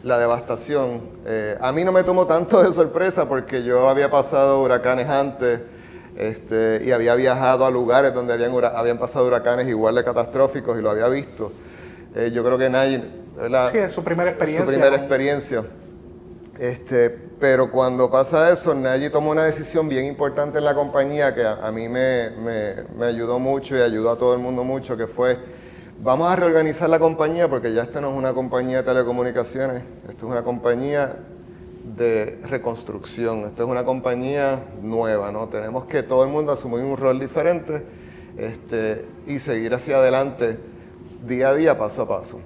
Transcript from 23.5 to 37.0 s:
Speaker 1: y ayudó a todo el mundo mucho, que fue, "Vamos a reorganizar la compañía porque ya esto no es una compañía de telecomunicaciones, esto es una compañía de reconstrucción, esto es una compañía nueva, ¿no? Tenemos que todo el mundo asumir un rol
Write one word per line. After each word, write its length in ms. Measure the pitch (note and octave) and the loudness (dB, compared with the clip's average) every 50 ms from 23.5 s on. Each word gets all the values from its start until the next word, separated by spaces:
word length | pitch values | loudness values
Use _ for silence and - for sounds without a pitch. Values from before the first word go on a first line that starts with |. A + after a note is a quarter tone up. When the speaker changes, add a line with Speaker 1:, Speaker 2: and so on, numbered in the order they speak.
| C#3 C#3 C3+ - C#3 | -2 -2 -2 -2 2
Speaker 1:
y 60 | C3 | 2
ayudó 300 | A#2+ A#2 A2 A2 A2 A2+ | 2 2 2 0 0 0
a 60 | A#2 | 0
todo 160 | A#2 B2 B2 B2 | 2 2 2 2
el 60 | B2 | 2
mundo 240 | B2 B2+ B2+ B2 B2 | -2 -4 -4 -4 -4
mucho, 320 | B2+ C3+ C3+ C3 - B2+ | -4 -4 -6 -6 -6 -6
que 120 | A2 A#2 | -6 -6
fue, 320 | G#2+ - - B2 B2+ B2 A#2+ - - - - - - - - - - - - | -8 -2 -2 0 0 0 -2 -4 -16 -18 -20 -20 -20 -20 -20 -20 -20 -18 -4
"Vamos 300 | - B2+ B2+ C#3 E3 F3 | 0 0 2 2 2 2
a 40 | F#3 | 2
reorganizar 540 | F#3 F3+ E3+ D#3+ D#3+ D#3 D#3 D3 - F3 D#3+ | 2 2 4 4 4 2 2 -2 0 2 2
la 100 | D#3+ D#3+ | 4 4
compañía 500 | D#3+ E3 D#3+ D#3+ D#3 D#3 E3 E3+ E3+ D#3+ | 4 2 2 2 -2 -2 2 0 0 0
porque 240 | C3+ B2 A2 A#2 A2+ | 0 0 -2 0 0
ya 80 | A2+ | 0
esto 180 | A#2+ A#2+ - D3+ | -2 -2 -6 -6
no 120 | C#3+ C#3 | -6 -4
es 60 | C3+ | -4
una 160 | C3+ C3 C3 B2 | -2 -2 -2 -2
compañía 440 | B2 C3 B2 A#2 B2+ B2+ B2+ B2+ | -2 -4 -2 -2 -2 -2 0 -2
de 60 | C3 A#2+ | -2 0
telecomunicaciones, 1000 | B2 B2+ B2+ B2 A#2 B2 B2 B2 B2 A#2+ B2 A#2+ A#2+ - C3 C3+ C3+ B2+ B2 B2 - - - - | 2 2 2 2 2 0 -2 -2 -2 -2 -2 -4 -4 -4 -4 -4 -4 -4 -6 -10 -12 -18 -18 -18
esto 200 | - - - A2 | -18 -16 -14 -8
es 40 | A2+ | -6
una 120 | B2 A#2+ A#2 | -4 -4 -2
compañía 760 | A#2+ B2 A#2 G2+ A#2+ A#2+ A#2+ C3 C#3+ D3 C#3+ C#3 C3 - - - - - - - - - - - - - - - A#2 A2 | -4 -6 -2 0 0 0 0 0 -2 0 0 -2 -2 -4 -10 -14 -18 -20 -20 -20 -20 -20 -20 -20 -20 -20 -18 -16 -16 -4
de 420 | G#2+ A#2+ A#2 A2+ A2 G#2+ A2+ - - - | 0 0 2 2 2 -2 -2 -8 -12 -10
reconstrucción, 920 | B2+ C3+ B2+ - A#2+ A2+ A2 - - G#2 G2+ - - - - A#2 A2+ A2+ A2 | -6 -6 -4 -4 -6 -6 -6 -10 -12 -12 -12 -12 -12 -8 -4 -4 -2 -2 -4
esto 220 | G#2 G#2+ G#2 - A#2 | -6 -10 -6 -6 -4
es 60 | B2 | -2
una 140 | B2+ B2 B2 | -2 -2 -2
compañía 800 | B2+ C3 C3 B2 B2+ B2 B2 B2+ C3+ C#3+ C#3+ C#3 C3+ C3+ B2+ A2 - - G2+ | -2 -2 -2 -2 -4 -4 -2 -4 -4 -2 -2 0 -2 -2 -4 -8 -14 -16 -12
nueva, 500 | G2 A2 A2+ A2+ A#2 A2+ G#2+ G#2 G2 G2+ | -8 -4 -2 -2 0 0 0 -2 -2 -4
¿no? 180 | G#2 G#2+ A2+ A2 | -6 -8 -8 -8
Tenemos 360 | G#2+ G#2+ G#2+ G#2+ A#2+ C3 B2+ | -8 -8 -8 -6 -8 -8 -8
que 180 | - - C#3+ B2+ | -4 -4 -4 -2
todo 200 | - C3 B2+ C3 | 0 2 2 2
el 60 | C3+ | 2
mundo 220 | C#3+ D3+ D3+ D3 | 2 -2 -2 -2
asumir 340 | C#3+ - - B2+ A#2+ A#2+ B2+ | -4 -4 -4 -6 -4 -4 -4
un 100 | C3+ C#3 | -4 -4
rol 240 | B2+ | 0